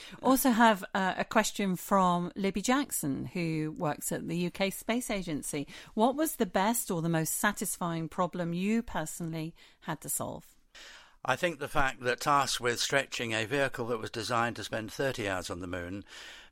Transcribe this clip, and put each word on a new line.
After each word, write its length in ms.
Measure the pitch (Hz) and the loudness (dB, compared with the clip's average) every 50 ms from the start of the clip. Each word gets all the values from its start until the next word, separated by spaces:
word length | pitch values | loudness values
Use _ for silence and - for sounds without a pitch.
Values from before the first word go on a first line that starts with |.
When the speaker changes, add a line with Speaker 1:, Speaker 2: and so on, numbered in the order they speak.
| - - | -12 -16
Speaker 1:
<laughs> 160 | - - - | -16 -2 2
Also 280 | 240 262 262 - 269 | 4 4 6 6 4
have, 320 | 226 214 240 226 214 185 190 - - | 6 8 8 8 8 6 0 -4 -2
uh, 200 | 202 190 185 - - | 0 0 0 0 -2
a 80 | 196 | -2
question 500 | - - 226 208 - - - 208 190 180 | 2 2 2 2 2 0 0 0 0 0
from 560 | - - - 202 196 185 180 175 175 175 175 - | 0 0 2 4 6 6 6 4 2 0 -2 -2
Libby 260 | - 196 196 196 208 | -2 -2 0 0 0
Jackson, 640 | 190 - 254 277 277 - - - - 143 135 127 131 | 2 2 4 4 2 0 -2 -2 -2 -2 -2 -2 -4
who 500 | 131 - 180 170 160 160 156 156 156 156 - | -4 -4 -2 -2 0 0 0 -2 -2 -4 -2
works 340 | 175 147 147 - - - | -2 -2 -2 -2 -4 -4
at 160 | 175 - - - | -4 -4 -4 -2
the 100 | 165 175 | -2 0
U 140 | 175 175 | 0 -2
K 180 | - - 196 190 | 0 0 -2 -2
Space 400 | 190 - - - 220 247 247 - | -2 -4 -4 -2 -2 -2 -2 -2
Agency. 580 | 220 196 175 175 156 135 - - - 147 143 - - - - - - | -4 -4 -4 -4 -4 -4 -4 -4 -4 -6 -6 -6 -10 -16 -18 -8 0
What 220 | 220 214 262 262 | 2 4 4 4
was 200 | 294 320 311 - | 2 0 -2 0
the 100 | - 233 | 0 -2
best 460 | 180 - 202 190 214 240 - - - | 2 2 2 2 4 2 0 -2 -2
or 100 | 196 165 | -2 0
the 80 | 160 170 | 0 2
most 260 | 165 160 160 - - | 2 2 2 0 -2
satisfying 760 | - - 208 202 - 220 - - - 185 170 165 165 165 160 | 0 0 0 0 0 -4 -4 -4 -4 -4 -4 -2 -4 -4 -6
problem 440 | - - 180 170 - 180 175 170 170 | -2 0 0 0 0 -2 -4 -2 -2
you 280 | 175 185 208 220 233 | -2 0 2 2 2
personally 720 | 226 - - 180 156 - - - 175 165 160 165 156 165 - - - - - _ | 0 0 -4 -4 -4 -4 -6 -8 -6 -6 -6 -6 -6 -8 -10 -14 -20 -20 -20 _
had 200 | - - 156 - | -8 -8 -6 -6
to 80 | - 143 | -6 -6
solve? 360 | - - 113 120 117 135 - - - - _ _ _ - - - - - - - - _ - - | -4 -4 -4 -4 -6 -10 -12 -16 -20 -20 _ _ _ -20 -20 -20 -20 -20 -20 -20 -20 _ -2 0
Speaker 2:
I 80 | 127 | 0
think 220 | - - 175 160 135 | 2 2 -2 -2 -2
the 100 | 143 131 | -6 0
fact 340 | - 156 139 131 127 - | 2 2 2 2 0 0
that 180 | 123 123 123 - | 0 0 0 0
tasked 420 | - 151 143 143 135 120 - - | 2 4 4 4 4 2 0 0
with 180 | 113 123 120 110 | 0 0 0 0
stretching 540 | - - 143 139 135 - - - 123 113 113 | 0 2 2 0 0 0 -4 -4 -4 -2 0
a 120 | 110 113 | -2 0
vehicle 420 | 101 131 143 139 131 - - 120 117 | 0 0 0 0 0 -2 -4 -4 -4
that 120 | 123 110 | -4 -4
was 120 | 110 104 | -4 -6
designed 440 | - 120 107 98 123 113 117 117 107 - | -6 -6 -4 0 2 2 2 2 0 -4
to 60 | 101 | -6
spend 280 | - - 113 110 110 | -6 -4 -6 -6 -6
thirty 360 | - - 143 135 123 - 110 101 | -4 -2 -2 -2 0 -2 -2 -2
hours 220 | 95 92 87 - | -2 -2 -4 -4
on 100 | 98 87 | -6 -6
the 80 | 90 87 | -6 -6
moon, 380 | 90 90 87 87 95 104 98 - - - - - - - - - | -4 -6 -6 -6 -8 -10 -10 -14 -16 -18 -16 -16 -18 -18 -20 -12